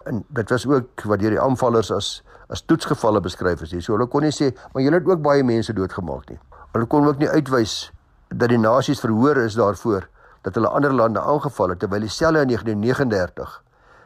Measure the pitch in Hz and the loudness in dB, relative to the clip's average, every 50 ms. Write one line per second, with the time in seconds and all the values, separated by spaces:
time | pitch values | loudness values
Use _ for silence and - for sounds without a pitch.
0 | - - - 101 - - 147 123 104 - 127 120 - 123 147 131 120 - _ - | -10 -8 -8 -8 -8 -8 -8 -8 -4 -2 -2 -2 0 0 0 0 0 -4 _ -10
1 | - 104 104 98 104 110 107 85 - 135 131 113 131 120 117 113 104 - 101 101 | -2 -2 0 0 2 0 2 2 2 0 0 0 0 2 2 2 0 0 -2 -4
2 | 98 - - - - - - - - - - - - - 117 110 - - 147 - | -4 -6 -8 -10 -14 -20 -20 -20 -16 -14 -14 -10 -2 0 0 0 0 -2 -4 0
3 | - 113 104 107 87 90 - - 98 90 85 - 85 80 87 87 82 - 107 104 | 0 2 2 2 0 -2 -6 -4 -2 -2 -2 -2 -6 -8 -8 -8 -4 -2 -2 0
4 | 123 123 - 143 151 156 139 - 151 135 120 - - - - 131 131 143 160 185 | 0 0 0 0 0 0 0 0 -2 -2 -2 -4 -10 -10 -4 -2 0 2 2 2
5 | 156 175 185 165 147 147 143 143 131 123 113 113 104 - 110 98 95 90 - - | 2 2 0 2 2 2 4 4 4 2 2 0 -2 -2 -4 -4 -4 -4 -6 -8
6 | 90 78 67 69 - - - - - _ - - - - - 120 117 117 151 147 | -8 -8 -8 -10 -12 -14 -18 -20 -20 _ -20 -20 -16 -6 -4 -4 -2 2 2 4
7 | 143 147 147 135 151 - 151 156 143 127 131 123 113 - - - - - - - | 4 4 2 2 0 0 2 0 0 2 2 2 2 0 -2 -6 -10 -12 -16 -20
8 | _ _ _ _ _ _ - 90 120 117 120 117 110 110 117 135 123 - 139 - | _ _ _ _ _ _ -4 0 2 2 4 4 4 4 4 4 2 0 -2 -2
9 | - 117 107 107 123 147 147 135 117 110 101 113 107 101 101 - - 117 104 95 | -2 0 2 2 4 4 4 2 2 0 0 2 2 2 0 0 0 0 0 0
10 | - - _ _ - - - _ - 101 - 113 110 - - - 143 143 135 123 | -2 -6 _ _ -20 -20 -20 _ -10 -6 -2 0 0 2 2 2 2 2 2 4
11 | 110 113 110 95 76 104 147 143 - 143 - - 101 90 90 90 107 98 98 104 | 2 2 2 0 0 0 0 0 -2 -4 -2 -2 -2 -2 -2 -4 -4 -4 -4 -4
12 | 110 104 - - 160 160 160 156 143 131 120 104 92 113 107 101 104 120 131 127 | -4 -6 -4 -2 0 2 2 2 2 2 0 -2 -2 -4 -4 -2 0 0 0 0
13 | 139 123 107 95 90 82 - - 65 - - - - _ _ _ _ _ _ - | 0 0 0 -2 -2 -4 -6 -10 -14 -14 -14 -18 -20 _ _ _ _ _ _ -20
14 | - | -20